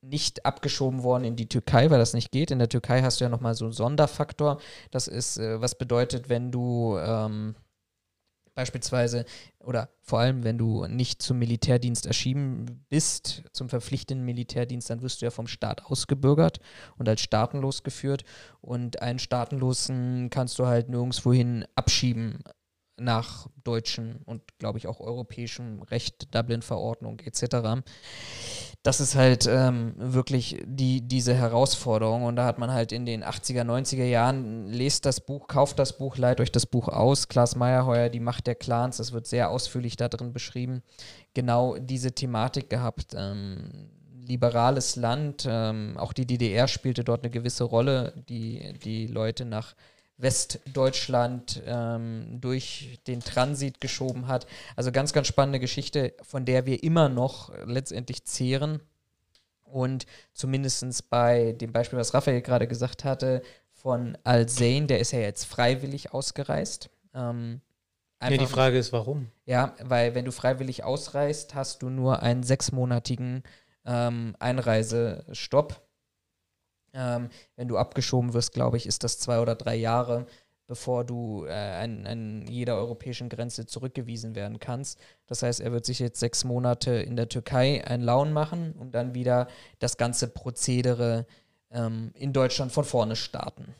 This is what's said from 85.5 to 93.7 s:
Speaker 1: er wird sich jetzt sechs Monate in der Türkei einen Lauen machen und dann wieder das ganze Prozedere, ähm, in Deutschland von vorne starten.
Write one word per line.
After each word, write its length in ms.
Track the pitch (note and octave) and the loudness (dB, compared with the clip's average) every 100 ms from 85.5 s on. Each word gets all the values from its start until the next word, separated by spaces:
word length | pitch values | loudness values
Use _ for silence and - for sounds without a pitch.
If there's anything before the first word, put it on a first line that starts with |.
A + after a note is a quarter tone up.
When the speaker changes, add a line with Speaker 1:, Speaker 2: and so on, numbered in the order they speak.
| A#2 | -2
Speaker 1:
er 140 | A2+ | -2
wird 120 | A#2+ A#2 | -4 -4
sich 140 | B2 | -4
jetzt 200 | A#2+ - | -4 -2
sechs 240 | A#2+ - | -2 -2
Monate 480 | B2+ B2 B2 A#2+ - | -2 0 2 0 0
in 240 | A#2+ - A#2+ | 0 0 -2
der 140 | A#2+ | -2
Türkei 560 | B2 - C3 C3 C#3+ - | -4 -2 2 2 2 -2
einen 180 | B2 | -2
Lauen 300 | A#2+ B2 D3 | 2 4 4
machen 380 | D3+ D3+ E3+ E3 | 0 -2 -2 -6
und 240 | D#3 B2+ A#2+ | -8 -6 -4
dann 180 | B2 | -4
wieder 340 | B2 B2 B2 B2 - - _ | -2 2 2 2 -6 -20 _
das 200 | A#2+ - | -4 0
ganze 300 | A#2+ B2 C#3 | -2 0 -4
Prozedere, 1000 | - - A#2+ - B2 B2 A#2+ A#2+ A2+ A2+ _ _ _ _ | -6 -10 -4 0 2 2 2 2 0 -2 _ _ _ _
ähm, 420 | A#2 A2+ A2+ A2+ - | -4 -4 -4 -8 -6
in 180 | C#3 | -2
Deutschland 380 | C3+ B2+ - C3 | 2 2 0 -2
von 140 | C3+ C#3+ | -2 0
vorne 300 | B2+ A2 A2 | 0 0 -2
starten. 600 | - - - - B2+ | -6 -8 -10 -12 -18